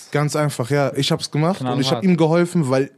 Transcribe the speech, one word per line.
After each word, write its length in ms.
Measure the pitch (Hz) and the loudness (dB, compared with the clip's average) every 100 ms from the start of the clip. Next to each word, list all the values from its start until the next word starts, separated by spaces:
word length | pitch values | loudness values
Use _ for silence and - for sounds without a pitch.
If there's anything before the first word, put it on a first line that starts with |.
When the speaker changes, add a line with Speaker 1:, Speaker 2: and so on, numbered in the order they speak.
| - | -6
Speaker 1:
Ganz 240 | 147 147 151 | -2 -2 0
einfach, 340 | 147 - 120 | -2 -2 -2
ja. 220 | 143 135 | 0 0
Ich 160 | 135 139 | -2 -2
hab's 200 | 160 - | -2 -4
gemacht 300 | 143 165 196 | -2 -2 -2
und 40 | 127 139 | -2 -2
ich 100 | 127 | -2
hab 100 | 165 | 0
Speaker 2:
Knallhart. 40 | |
Speaker 1:
ihm 120 | 190 170 | 2 4
geholfen, 500 | 160 170 175 175 131 | 4 2 2 0 0
weil 220 | 131 139 | 0 -2